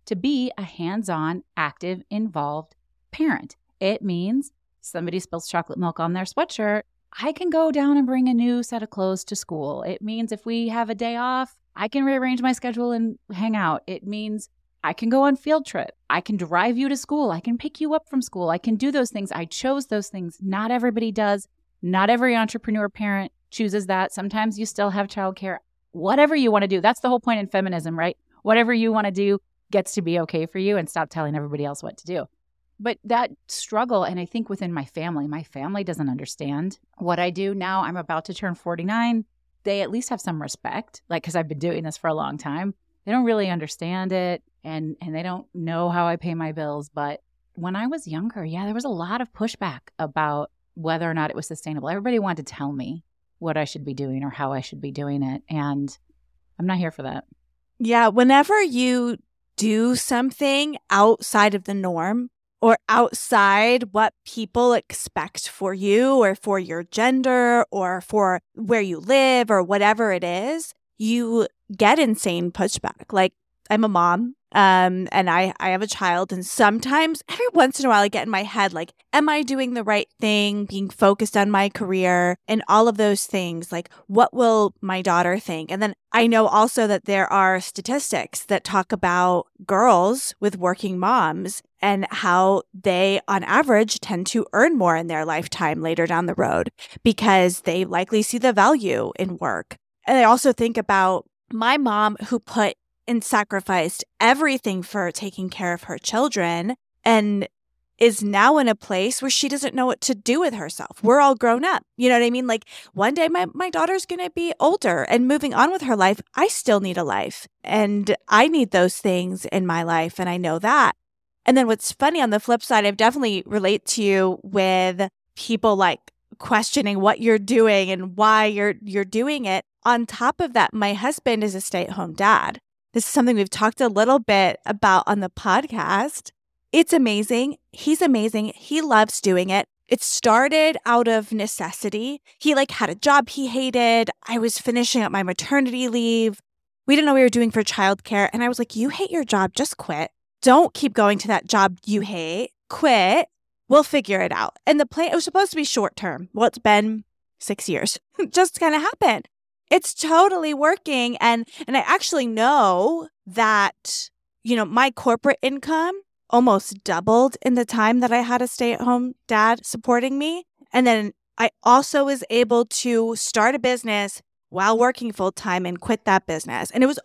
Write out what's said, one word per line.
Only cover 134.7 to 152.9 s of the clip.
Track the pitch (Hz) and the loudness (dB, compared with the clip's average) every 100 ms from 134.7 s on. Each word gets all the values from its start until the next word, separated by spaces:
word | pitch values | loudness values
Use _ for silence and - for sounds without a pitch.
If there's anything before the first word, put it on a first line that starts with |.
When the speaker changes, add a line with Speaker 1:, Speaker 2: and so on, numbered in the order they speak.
| 202 208 185 - | 0 4 4 2
Speaker 2:
on | 202 | -2
the | 185 | -4
podcast. | - 214 190 294 226 156 196 277 - - - _ _ _ | -6 0 0 0 -6 -2 -2 -2 -8 -16 -20 _ _ _
It's | 302 330 | 2 4
amazing. | 330 240 208 214 240 269 - _ | 4 2 0 0 -2 -2 -6 _
He's | - - 311 | -6 -2 2
amazing. | 339 240 220 214 214 - | 2 2 2 -2 -4 -8
He | - 302 | -6 -4
loves | 311 220 214 - | 2 4 4 0
doing | 196 180 185 | 0 2 2
it. | 196 - _ _ | -2 -2 _ _
It | 156 | -2
started | - - 240 220 277 311 311 311 | -2 0 4 4 4 4 2 2
out | - 240 226 | 2 2 4
of | 220 208 | 0 0
necessity. | 220 214 - 175 - 208 208 247 285 _ _ | -4 -6 -6 -8 -6 -6 -6 -6 -10 _ _
He, | 302 277 | 0 2
like, | 277 | 0
had | - 208 | -2 -4
a | 180 | 0
job | 294 285 247 | 4 4 2
he | - 269 | -4 -4
hated. | 240 262 247 233 233 226 - - | -2 -2 2 4 4 2 -4 -6
I | 233 | -4
was | 226 - | -2 -2
finishing | - 240 240 254 | -2 -2 0 0
up | 208 | 0
my | 196 | -2
maternity | 185 180 - 277 262 247 254 | -2 -4 0 0 0 -2 -2
leave. | 233 233 226 226 202 _ _ _ _ | 0 2 2 0 -2 _ _ _ _
We | - 294 | 2 4
didn't | 302 | 4
know | |
what | 269 | 6
we | |
were | 247 | 6
doing | 233 233 | 4 2
for | 220 | 0
childcare. | 208 - 196 196 - 202 202 | -2 0 0 0 -2 0 0
And | 226 | 0
I | 240 | -2
was | 247 | -2
like, | 233 | -6
"You | 220 254 | -4 -4
hate | - 381 | -4 -4
your | 349 | -4
job. | 247 202 190 | -2 0 0
Just | - 294 - | -2 -4 -6
quit. | - 151 - - _ _ | -8 -6 -8 -10 _ _
Don't | 254 262 339 | 6 6 6
keep | - 285 | 0 -2
going | 202 208 208 | 2 2 2
to | 202 | -2
that | 202 - | -4 0
job | 214 190 180 - | 2 2 0 -4
you | 208 | -4
hate. | 202 190 160 180 254 - - | -2 -6 -6 -6 -8 -12 -16
Quit. | - 311 | 0 4